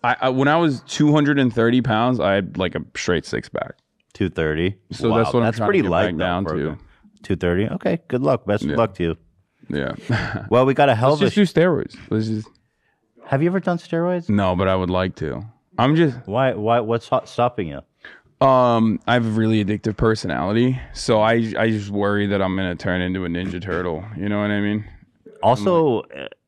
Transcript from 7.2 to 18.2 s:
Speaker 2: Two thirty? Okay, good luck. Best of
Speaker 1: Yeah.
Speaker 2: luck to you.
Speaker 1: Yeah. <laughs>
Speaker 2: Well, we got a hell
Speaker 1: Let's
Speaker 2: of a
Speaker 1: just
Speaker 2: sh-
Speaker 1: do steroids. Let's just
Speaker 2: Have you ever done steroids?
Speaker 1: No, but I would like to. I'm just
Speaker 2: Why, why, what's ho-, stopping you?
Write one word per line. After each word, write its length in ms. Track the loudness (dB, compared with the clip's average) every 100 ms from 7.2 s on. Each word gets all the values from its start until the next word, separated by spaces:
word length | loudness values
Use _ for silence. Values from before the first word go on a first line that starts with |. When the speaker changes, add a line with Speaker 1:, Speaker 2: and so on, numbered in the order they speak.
Speaker 2:
Two 120 | -6 -2
thirty? 320 | 0 0 -2
Okay, 320 | -2 -4 -4 _
good 140 | -2
luck. 240 | 0 -2 0
Best 180 | -2
of 60 | -2
Speaker 1:
Yeah. 40 | 0
Speaker 2:
luck 160 | -2 0
to 80 |
you. 140 | -4 -4 _ _ _ _ -8
Speaker 1:
Yeah. 240 | -6 -6 -8 -4 -4 -4 -8 0
<laughs> 40 |
Speaker 2:
Well, 160 | 2 4
we 80 |
got 160 | 4 4
a 60 | 4
hell 160 | 2
Speaker 1:
Let's 100 | 2
Speaker 2:
of 60 | 2
a 40 |
Speaker 1:
just 200 | 2 2
Speaker 2:
sh- 20 |
Speaker 1:
do 80 | 4
steroids. 340 | 2 0 -4 -12 -4
Let's 180 | -4 -2
just 200 | -4 -8 _ _ _ _ _ _ _ -4
Speaker 2:
Have 180 | 0
you 60 | 0
ever 100 | 0
done 180 | -2 -4
steroids? 500 | -4 -4 -2 -4 0
Speaker 1:
No, 260 | 0 2 2
but 120 | 0
I 80 | 0
would 140 | 0
like 260 | 0 -2 -4
to. 260 | -8 -8 -12 _ _ 0
I'm 180 | 2 4
just 220 | 2 -2 -6
Speaker 2:
Why, 280 | -2 0
why, 260 | 0 0 0
what's 280 | 2 -4 0
ho-, 120 | -2 -2
stopping 420 | -2 -2 -2 -8
you? 140 | -8 -16 _ -20 -20